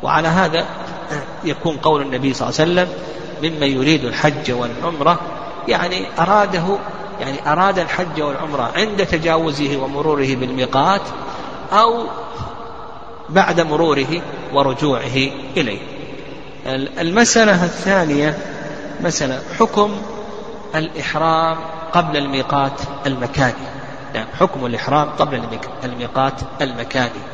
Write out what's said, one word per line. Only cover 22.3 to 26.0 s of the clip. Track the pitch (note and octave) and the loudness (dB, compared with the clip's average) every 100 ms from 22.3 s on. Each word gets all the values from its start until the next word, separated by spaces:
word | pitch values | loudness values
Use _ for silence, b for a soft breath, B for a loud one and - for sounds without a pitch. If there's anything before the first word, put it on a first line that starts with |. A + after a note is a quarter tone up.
| C3+ B2+ C#3 C3+ - - - C#3+ | -2 0 2 0 -2 -8 -4 -2
المكاني. | C3 A#2+ - C3 - - - - - - A2+ | -2 -2 2 2 2 -10 -10 -12 -12 -8 -6
يعني | A2 - | -6 2
حكم | F#3 C#3 B2 | 2 2 -2
الإحرام | A#2 - C#3+ D3 - | -2 2 2 2 0
قبل | D3 C3 | 0 0
الميق-، | A#2 A2 - - | -4 -8 -10 -8
الميقات | B2+ A#2+ | -8 -6